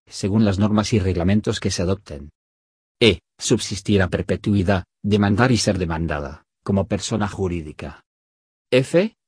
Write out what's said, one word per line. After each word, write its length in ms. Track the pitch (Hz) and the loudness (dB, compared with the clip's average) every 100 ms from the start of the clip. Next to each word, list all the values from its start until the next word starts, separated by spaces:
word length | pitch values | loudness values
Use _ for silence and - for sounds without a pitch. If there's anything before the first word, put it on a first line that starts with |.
| _ | _
según 380 | - 101 110 104 | -8 -2 2 2
las 120 | 95 | 2
normas 360 | 104 107 104 | 2 2 2
y 60 | 107 | 2
reglamentos 600 | 92 85 90 107 120 - | 0 0 2 2 0 -4
que 100 | 101 | -4
se 140 | - | -2
adopten. 480 | 90 98 - 71 73 _ _ _ _ _ _ - | -2 -2 -6 -16 -16 _ _ _ _ _ _ 2
E. 200 | 113 85 _ - | 2 2 _ -8
Subsistir 640 | - 113 - 98 - 98 | 0 0 -2 -8 0 2
a 60 | 90 | 2
perpetuidad, 760 | - - 92 107 101 92 95 - _ | -2 -2 -2 0 2 2 0 -2 _
demandar 480 | 104 104 101 101 123 | 0 2 2 4 4
y 60 | 110 | 2
ser 200 | 107 92 | 0 -2
demandada, 680 | 85 80 80 73 71 78 _ _ | -2 -4 -4 -4 -8 -12 _ _
como 240 | - 98 92 | -4 -2 -2
persona 400 | 101 - 110 101 | -4 -4 -4 -4
jurídica. 760 | - 92 87 76 - 76 - _ _ _ _ _ _ - | -4 -4 -6 -10 -14 -14 -16 _ _ _ _ _ _ 0
F. 420 | 127 131 170 220 _ | 0 2 2 0 _